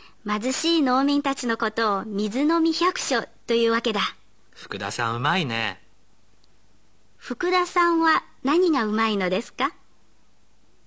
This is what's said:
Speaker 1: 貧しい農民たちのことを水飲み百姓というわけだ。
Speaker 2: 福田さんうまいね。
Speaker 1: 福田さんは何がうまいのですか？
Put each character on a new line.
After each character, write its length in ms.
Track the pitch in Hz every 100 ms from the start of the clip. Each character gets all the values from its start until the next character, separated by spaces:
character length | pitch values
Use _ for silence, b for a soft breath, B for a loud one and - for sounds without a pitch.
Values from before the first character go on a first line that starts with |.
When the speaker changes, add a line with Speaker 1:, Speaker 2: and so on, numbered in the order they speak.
| B B 208
Speaker 1:
貧 240 | 208 240
し 240 | 262 330 339
い 20 |
農 220 | 262 254
民 180 | 277 285
た 140 | 285 269
ち 100 | 240
の 120 | 226
こ 120 | 220
と 280 | 233 220 196
を 80 | 214
水 360 | 202 208 233
飲 200 | 302 330
み 120 | 330
百 260 | 320 349 -
姓 280 | - 247 - - -
と 80 |
い 140 | 233 226
う 40 |
わ 100 | 226
け 120 | 233
だ。 80 | 202 - - - - -
Speaker 2:
福 280 | - - 98
田 120 | 101
さ 200 | - 117
ん 40 | 117
う 20 |
ま 180 | 139 185
い 80 | 143
ね。 340 | 113 110 92 - - - - - - - - - - - - - -
Speaker 1:
福 340 | - 247 349
田 160 | 359 349
さ 220 | - 349
ん 100 | 330
は 240 | 330 311 - -
何 280 | 262 330 370
が 140 | 294 214
う 60 |
ま 180 | 214 220
い 80 | 202
の 120 | 180
で 120 | 185
す 100 | -
か？ 200 | - 294 - - - - - - - - - - -